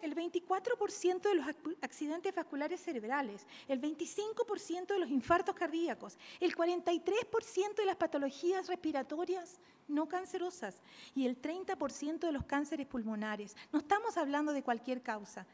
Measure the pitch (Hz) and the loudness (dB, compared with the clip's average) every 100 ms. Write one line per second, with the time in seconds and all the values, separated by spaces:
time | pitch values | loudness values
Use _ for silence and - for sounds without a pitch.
0 | 320 330 349 349 - 381 440 480 415 - | -2 -2 0 -2 0 0 2 0 0 2
1 | 359 359 403 359 277 294 311 - - - | 2 4 4 4 2 -4 -6 -6 -6 -4
2 | 294 339 381 359 311 277 302 349 - 254 | -4 -2 -2 -2 -2 -2 -2 -2 -4 -4
3 | 214 277 247 202 - - - 262 294 311 | 0 0 0 -4 -14 -10 -2 0 0 -2
4 | 339 - 427 427 480 392 - 349 359 403 | -4 -2 -2 0 0 0 -2 -4 0 0
5 | 294 269 - 339 381 381 339 320 330 214 | 2 2 6 4 4 0 0 0 0 -2
6 | 202 - - - 349 - 339 349 349 349 | -8 -14 -14 0 0 4 2 2 2 2
7 | 359 427 440 453 - - 415 403 392 - | 2 2 2 0 0 0 0 2 2 2
8 | 320 285 277 - 349 381 359 359 311 285 | 2 2 0 0 0 0 0 -2 -2 -2
9 | 262 302 359 370 339 - - - - 294 | -2 -2 -2 -2 -4 -16 -20 -16 -2 0
10 | 311 359 370 370 349 - 202 - - - | 2 -2 -2 -2 -4 -4 -8 -8 -16 -20
11 | - 269 254 254 302 359 381 370 285 - | -6 0 2 0 -2 -4 -2 -2 -2 -2
12 | 294 320 339 277 - 277 294 311 277 254 | -4 0 0 0 0 0 0 -4 -4 -4
13 | 220 214 214 208 202 - - 302 - 403 | -2 -2 -2 -4 -8 -14 -2 0 4 4
14 | 453 349 277 285 302 285 262 233 254 254 | 4 0 2 2 2 0 0 0 0 -4
15 | 247 214 202 - 185 | -2 -6 -6 -14 -16